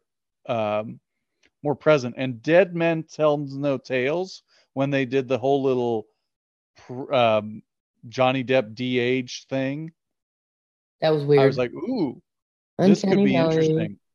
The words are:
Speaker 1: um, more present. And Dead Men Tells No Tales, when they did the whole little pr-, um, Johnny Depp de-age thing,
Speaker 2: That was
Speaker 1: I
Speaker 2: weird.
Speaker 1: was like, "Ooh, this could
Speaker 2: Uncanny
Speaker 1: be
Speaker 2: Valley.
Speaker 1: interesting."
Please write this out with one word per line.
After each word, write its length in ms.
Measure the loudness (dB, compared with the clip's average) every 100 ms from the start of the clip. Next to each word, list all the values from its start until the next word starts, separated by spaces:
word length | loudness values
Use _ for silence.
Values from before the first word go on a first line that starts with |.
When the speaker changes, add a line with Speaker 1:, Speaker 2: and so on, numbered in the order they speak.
| _ _ _ _ -8
Speaker 1:
um, 540 | -4 -2 -4 -6 -12 _ _ _ _ _ _
more 120 | -6
present. 400 | -2 2 2 2 -6
And 240 | -8 -6
Dead 320 | 2 4 4 0
Men 260 | -2 -2
Tells 500 | -6 -2 0 0 -4
No 240 | -6 -4 -4
Tales, 640 | -4 -2 -2 -2 -6 -12 _ _ _
when 160 | -4 -2
they 140 | 0 0
did 220 | -2 0
the 100 | -2
whole 240 | 0 0
little 440 | 2 0 -2 -4 -6 _ _ _ _ _ _ _
pr-, 360 | -16 -14 -2
um, 480 | 2 4 2 -2 -10 -18 _ _ _ -10
Johnny 360 | 0 0 0
Depp 300 | 0 0 0
de-age 720 | -4 -4 0 0 -2 -4 -12 -8
thing, 440 | -6 -4 -6 -10 -16 _ _ _ _ _ _ _ _ _ _
Speaker 2:
That 100 | 0
was 120 | 0
Speaker 1:
I 20 | 4
Speaker 2:
weird. 200 | 4 6
Speaker 1:
was 120 | 2
like, 140 | -4
"Ooh, 500 | -6 -6 -4 -4 -6 _ _ _ _ _ 2
this 220 | 4 4
could 80 | 4
Speaker 2:
Uncanny 140 | 2 4
Speaker 1:
be 60 |
Speaker 2:
Valley. 200 | 2 2
Speaker 1:
interesting." 440 | 2 2 0 -2 -8 _